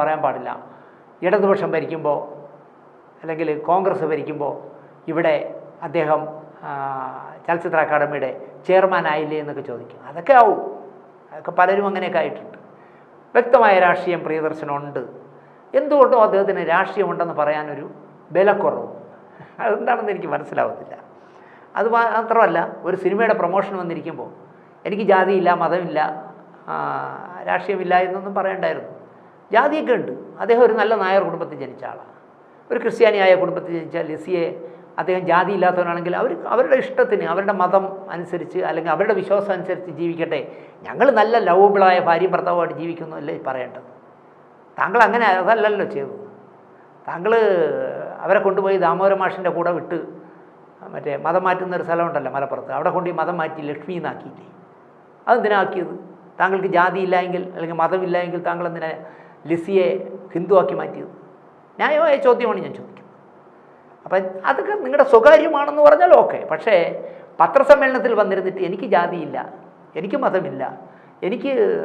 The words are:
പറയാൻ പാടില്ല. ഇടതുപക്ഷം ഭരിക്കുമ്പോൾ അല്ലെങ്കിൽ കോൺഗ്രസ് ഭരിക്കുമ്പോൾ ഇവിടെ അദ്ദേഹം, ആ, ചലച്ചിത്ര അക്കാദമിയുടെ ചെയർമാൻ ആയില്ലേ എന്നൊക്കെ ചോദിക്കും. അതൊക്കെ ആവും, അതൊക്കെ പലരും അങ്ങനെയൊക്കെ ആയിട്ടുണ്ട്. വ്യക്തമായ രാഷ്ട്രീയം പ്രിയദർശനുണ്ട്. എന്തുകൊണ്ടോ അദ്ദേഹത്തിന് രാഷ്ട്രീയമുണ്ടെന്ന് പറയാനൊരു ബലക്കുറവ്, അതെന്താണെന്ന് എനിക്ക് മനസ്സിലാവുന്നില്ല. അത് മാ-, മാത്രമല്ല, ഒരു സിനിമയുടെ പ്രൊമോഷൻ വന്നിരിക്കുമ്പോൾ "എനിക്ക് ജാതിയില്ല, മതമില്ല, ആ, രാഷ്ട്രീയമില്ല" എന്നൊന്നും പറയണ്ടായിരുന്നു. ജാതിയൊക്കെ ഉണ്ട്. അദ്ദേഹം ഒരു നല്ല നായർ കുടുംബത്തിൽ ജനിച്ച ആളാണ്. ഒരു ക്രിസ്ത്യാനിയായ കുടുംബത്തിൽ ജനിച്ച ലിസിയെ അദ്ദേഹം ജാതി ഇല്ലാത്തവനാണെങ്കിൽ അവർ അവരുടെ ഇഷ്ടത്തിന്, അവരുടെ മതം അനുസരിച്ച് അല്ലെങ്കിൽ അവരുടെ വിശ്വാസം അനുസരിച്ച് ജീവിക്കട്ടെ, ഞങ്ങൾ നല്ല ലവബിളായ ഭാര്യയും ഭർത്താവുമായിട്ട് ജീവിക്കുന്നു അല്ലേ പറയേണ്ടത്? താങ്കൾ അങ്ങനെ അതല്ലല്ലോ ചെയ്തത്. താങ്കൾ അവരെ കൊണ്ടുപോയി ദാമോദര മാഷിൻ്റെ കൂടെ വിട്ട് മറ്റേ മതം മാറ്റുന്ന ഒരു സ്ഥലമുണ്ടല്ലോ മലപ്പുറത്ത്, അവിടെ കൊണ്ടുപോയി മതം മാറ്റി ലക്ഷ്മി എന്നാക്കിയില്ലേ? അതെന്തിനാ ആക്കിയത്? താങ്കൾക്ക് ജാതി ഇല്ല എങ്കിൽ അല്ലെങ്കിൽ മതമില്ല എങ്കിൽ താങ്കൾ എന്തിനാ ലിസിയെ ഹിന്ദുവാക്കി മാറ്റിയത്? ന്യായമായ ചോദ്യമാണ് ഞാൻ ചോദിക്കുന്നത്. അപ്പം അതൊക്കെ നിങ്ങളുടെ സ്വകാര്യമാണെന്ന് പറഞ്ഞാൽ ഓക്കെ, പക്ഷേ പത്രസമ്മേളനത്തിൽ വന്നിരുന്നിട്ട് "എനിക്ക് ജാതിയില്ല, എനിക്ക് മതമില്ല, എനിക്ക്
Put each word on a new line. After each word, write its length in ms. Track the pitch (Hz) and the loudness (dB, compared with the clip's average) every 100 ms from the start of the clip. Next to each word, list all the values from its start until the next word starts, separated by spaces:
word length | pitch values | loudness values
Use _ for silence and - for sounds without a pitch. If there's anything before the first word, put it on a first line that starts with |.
പറയാൻ 180 | 151 156 143 | -2 0 -2
പാടില്ല. 240 | 127 123 120 - - - - - - 175 | -4 -8 -12 -14 -20 -20 -20 -20 -4 0
ഇടതുപക്ഷം 420 | 208 196 196 165 160 | 2 4 2 0 -2
ഭരിക്കുമ്പോൾ 420 | 147 160 147 143 - - 143 - - - - - - - | -4 -4 -2 -2 -4 -16 -20 -20 -20 -20 -20 -20 -20 -16
അല്ലെങ്കിൽ 280 | 160 160 160 151 156 | -10 -4 -4 -2 0
കോൺഗ്രസ് 360 | 185 185 160 156 | 2 2 0 -2
ഭരിക്കുമ്പോൾ 400 | 151 139 151 143 - - - - - - | -4 -4 -6 -6 -8 -14 -20 -20 -16 -6
ഇവിടെ 240 | 160 165 147 - - - - 165 | 0 2 0 -2 -12 -16 -14 -6
അദ്ദേഹം, 340 | 165 151 156 - - - - 151 | -2 0 0 -2 -12 -18 -18 -12
ആ, 40 | 139 139 135 131 131 143 - - | -8 -8 -8 -10 -12 -16 -12 -4
ചലച്ചിത്ര 340 | 170 180 165 147 | -4 0 0 2
അക്കാദമിയുടെ 460 | 151 147 143 135 - - - - | 2 0 -2 -6 -8 -14 -10 2
ചെയർമാൻ 380 | 190 190 185 165 | 4 4 2 0
ആയില്ലേ 240 | 151 151 156 | -2 -4 -6
എന്നൊക്കെ 200 | 147 139 135 | -6 -10 -10
ചോദിക്കും. 280 | 117 120 - - | -12 -14 -18 -16
അതൊക്കെ 240 | 156 170 262 | -6 6 8
ആവും, 180 | 220 - - - - - - - - | 8 4 -4 -12 -18 -20 -20 -20 -20
അതൊക്കെ 220 | 151 160 170 | -14 -6 2
പലരും 260 | 180 196 202 | 2 2 -2
അങ്ങനെയൊക്കെ 300 | 190 180 170 | -4 -4 -2
ആയിട്ടുണ്ട്. 340 | 151 - - - - - - - - - - - | -4 -8 -16 -20 -20 -20 -20 -20 -20 -20 -2 0
വ്യക്തമായ 380 | 233 262 214 185 180 | 4 6 6 6 4
രാഷ്ട്രീയം 340 | - 185 165 160 | 2 -2 -4 -4
പ്രിയദർശനുണ്ട്. 760 | 156 156 151 147 143 147 139 117 - - - - - - 262 | -4 -4 -6 -8 -8 -8 -10 -10 -16 -20 -20 -20 -20 -4 -2
എന്തുകൊണ്ടോ 380 | 294 285 247 247 208 | 2 4 6 6 4
അദ്ദേഹത്തിന് 380 | 190 196 180 160 | 4 0 -2 0
രാഷ്ട്രീയമുണ്ടെന്ന് 600 | 175 185 208 180 170 170 151 | 0 0 -2 -2 -2 -4 -2
പറയാനൊരു 460 | 147 151 151 139 147 - - - - 160 | 0 -2 -4 -10 -12 -16 -20 -20 -4 2
ബലക്കുറവ്, 540 | 202 196 151 120 117 - - - - - - - | 2 4 0 -2 -8 -14 -20 -20 -20 -20 -20 -6
അതെന്താണെന്ന് 500 | - 226 247 240 208 185 | -4 -2 0 -2 -2 -4
എനിക്ക് 140 | 165 | -4
മനസ്സിലാവുന്നില്ല. 640 | 147 147 139 120 107 - - - - - - - - - - | -6 -4 -2 -2 -4 -14 -18 -20 -20 -20 -20 -20 -20 -10 -2
അത് 100 | 220 | 0
മാ-, 180 | 233 233 214 | 2 2 0
മാത്രമല്ല, 440 | 226 226 196 170 190 - 165 | 0 4 4 2 -4 -6 -6
ഒരു 80 | 185 | -2
സിനിമയുടെ 320 | 185 202 226 190 | 0 0 2 2
പ്രൊമോഷൻ 340 | 175 190 190 185 | 0 0 -2 -6
വന്നിരിക്കുമ്പോൾ 480 | 175 156 151 147 - - - - - - 160 | -8 -8 -10 -12 -14 -16 -20 -20 -20 -12 -8
"എനിക്ക് 180 | 202 202 | -2 2
ജാതിയില്ല, 380 | 185 185 190 175 170 | 4 4 2 2 2
മതമില്ല, 360 | 160 180 170 151 156 - - - - - - | 0 -2 -2 -2 -4 -6 -14 -20 -20 -20 -10
ആ, 40 | 156 147 139 139 135 - 180 180 | -8 -6 -6 -8 -12 -14 -10 -4
രാഷ്ട്രീയമില്ല" 440 | 185 180 190 175 180 185 | -4 -4 -6 0 0 0
എന്നൊന്നും 260 | 190 196 202 | -4 -6 -4
പറയണ്ടായിരുന്നു. 520 | 190 185 170 143 - - - - - - - 214 | -4 -2 -4 -4 -10 -18 -20 -20 -20 -20 0 2
ജാതിയൊക്കെ 380 | 285 302 - 220 | 2 0 0 -2
ഉണ്ട്. 120 | 135 - - - | -2 -10 -14 -6
അദ്ദേഹം 220 | 196 233 240 | 2 4 4
ഒരു 80 | 220 | 4
നല്ല 120 | 208 214 | 0 0
നായർ 200 | 185 196 170 | 2 2 0
കുടുംബത്തിൽ 280 | 165 143 147 | -6 -10 -10
ജനിച്ച 200 | 127 120 120 | -14 -12 -14
ആളാണ്. 220 | 110 - - - - - - - | -14 -18 -20 -20 -20 -20 -18 -6
ഒരു 80 | 240 | -4
ക്രിസ്ത്യാനിയായ 500 | 226 - 220 208 190 180 | -2 4 4 6 4 4
കുടുംബത്തിൽ 320 | 175 175 170 170 | 2 -4 -6 -8
ജനിച്ച 180 | 160 170 156 | -6 -8 -6
ലിസിയെ 340 | 156 180 180 165 - - - - - | -8 -4 -2 -2 -6 -14 -18 -16 -8
അദ്ദേഹം 220 | 151 180 175 | -2 -2 2
ജാതി 220 | 170 180 196 | 2 2 2
ഇല്ലാത്തവനാണെങ്കിൽ 560 | 180 180 175 170 170 180 | 2 2 -2 -4 -4 -2
അവർ 100 | 233 339 - | -2 -4 -2
അവരുടെ 240 | 220 262 262 | 0 2 2
ഇഷ്ടത്തിന്, 420 | - - 247 196 165 | 0 -2 0 0 -2
അവരുടെ 220 | 175 196 196 | -2 -2 0
മതം 240 | 180 190 190 - - 170 | 2 0 0 -10 -12 -12
അനുസരിച്ച് 440 | 170 175 151 180 165 | -8 -8 -6 -6 -4
അല്ലെങ്കിൽ 220 | 160 165 156 | -4 -2 0
അവരുടെ 200 | 214 190 | 0 0
വിശ്വാസം 300 | - 202 196 185 | 0 -2 0 -6
അനുസരിച്ച് 340 | 175 180 180 151 | -4 -8 -8 -6
ജീവിക്കട്ടെ, 420 | 170 165 165 151 117 - - - - | -6 -4 -4 -4 -8 -16 -20 -20 -8
ഞങ്ങൾ 200 | 135 269 220 | 0 2 4
നല്ല 140 | 214 - 185 | 2 2 4
ലവബിളായ 480 | 180 202 202 185 180 165 | 6 6 6 4 4 2
ഭാര്യയും 240 | 170 180 175 | 2 2 0
ഭർത്താവുമായിട്ട് 420 | 175 175 165 147 | -2 -2 -2 -4
ജീവിക്കുന്നു 340 | 170 160 160 160 | -8 -10 -12 -10
അല്ലേ 140 | 151 165 139 | -10 -8 -8
പറയേണ്ടത്? 400 | 131 123 - - - - - - - - - - - | -8 -8 -14 -20 -20 -20 -20 -20 -20 -20 -20 -12 -4
താങ്കൾ 200 | 147 220 208 | 0 4 4
അങ്ങനെ 180 | 233 220 185 | 4 2 2
അതല്ലല്ലോ 440 | 185 226 214 202 170 139 | 2 2 2 0 -2 -6
ചെയ്തത്. 180 | 135 117 - - - - - - - - - | -8 -12 -18 -20 -20 -20 -20 -20 -20 -18 -12
താങ്കൾ 260 | 160 196 226 214 180 151 135 131 139 151 - 160 | -4 2 4 4 2 0 -2 -6 -8 -10 -6 2
അവരെ 140 | 196 196 | 2 2
കൊണ്ടുപോയി 320 | 185 196 190 170 | 2 0 2 2
ദാമോദര 280 | 175 196 190 | 4 2 2
മാഷിൻ്റെ 300 | 185 - 180 170 | 0 -2 -2 0
കൂടെ 140 | 170 170 | -2 -2
വിട്ട് 200 | - 170 - - - - - - - - - | -4 -8 -8 -16 -20 -20 -20 -20 -20 -20 -14
മറ്റേ 180 | 147 147 139 160 | -8 -6 -4 0
മതം 180 | 180 185 | 0 2
മാറ്റുന്ന 300 | 180 185 175 | -2 -2 -4
ഒരു 60 | 156 | -2
സ്ഥലമുണ്ടല്ലോ 440 | 170 170 147 131 135 | -2 0 -2 -4 -4
മലപ്പുറത്ത്, 340 | 139 135 - 135 | -4 -6 -6 -2
അവിടെ 140 | 175 180 | -2 -2
കൊണ്ടുപോയി 220 | 175 165 | -4 -4
മതം 140 | 156 175 | -4 -4
മാറ്റി 200 | 160 160 147 | -6 -6 -10
ലക്ഷ്മി 240 | 147 - 175 | -10 -8 -8
എന്നാക്കിയില്ലേ? 460 | 151 117 135 - - - - - - - - - - | -8 -10 -16 -20 -20 -20 -20 -20 -20 -20 -20 -8 0
അതെന്തിനാ 300 | 240 208 202 | 2 2 2
ആക്കിയത്? 300 | 190 185 160 170 - - - - | 0 -4 -8 -10 -16 -20 -12 -2
താങ്കൾക്ക് 300 | 185 190 190 170 | 0 0 2 2
ജാതി 220 | 180 185 180 | 2 2 0
ഇല്ല 100 | 180 175 | 0 0
എങ്കിൽ 180 | 180 180 165 | -6 -6 -8
അല്ലെങ്കിൽ 220 | 165 165 | -8 -2
മതമില്ല 340 | 165 185 185 175 175 | 0 0 0 -2 -2
എങ്കിൽ 120 | 175 175 | -4 -4
താങ്കൾ 180 | 170 175 | -4 -6
എന്തിനാ 180 | 165 160 156 - - - - - | -6 -8 -10 -14 -20 -20 -12 -4
ലിസിയെ 360 | 165 - 190 175 - - - - | -4 0 2 2 -2 -6 -14 -10
ഹിന്ദുവാക്കി 420 | 170 180 190 143 135 | -6 2 4 4 -2
മാറ്റിയത്? 340 | - - - - - - - - _ - | -8 -10 -14 -18 -20 -20 -20 -20 _ -4
ന്യായമായ 360 | 233 302 320 277 262 | 0 2 2 2 2
ചോദ്യമാണ് 340 | 233 233 202 147 | 2 0 -4 -8
ഞാൻ 80 | - | -12
ചോദിക്കുന്നത്. 200 | - - - - - - - - - - - - - | -18 -20 -20 -20 -20 -20 -20 -20 -20 -20 -20 -16 -2
അപ്പം 120 | 185 185 190 - | -2 -2 -4 -2
അതൊക്കെ 240 | - - 214 262 | -2 -2 -4 0
നിങ്ങളുടെ 200 | 285 269 | 4 6
സ്വകാര്യമാണെന്ന് 720 | 226 285 311 320 285 294 294 294 | 8 10 8 6 0 0 6 8
പറഞ്ഞാൽ 240 | 302 359 269 | 8 8 8
ഓക്കെ, 180 | 202 - - | 6 -2 -4
പക്ഷേ 240 | 156 - 185 - - - - - - | -2 2 2 2 -4 -12 -16 -8 2
പത്രസമ്മേളനത്തിൽ 720 | 165 277 269 277 269 254 240 214 | 4 6 8 8 6 2 0 2
വന്നിരുന്നിട്ട് 400 | 196 190 185 185 175 | 2 0 -2 -4 -4
"എനിക്ക് 180 | 196 240 175 | -4 0 2
ജാതിയില്ല, 420 | 175 175 147 127 - - - - - 151 | 2 -4 -6 -8 -10 -14 -20 -20 -14 -10
എനിക്ക് 180 | 185 277 233 | -4 -2 0
മതമില്ല, 380 | 185 143 135 131 - - - - - 180 | -2 -4 -8 -8 -10 -18 -20 -20 -8 -6
എനിക്ക് 240 | 196 269 254 190 165 | -4 -2 0 0 0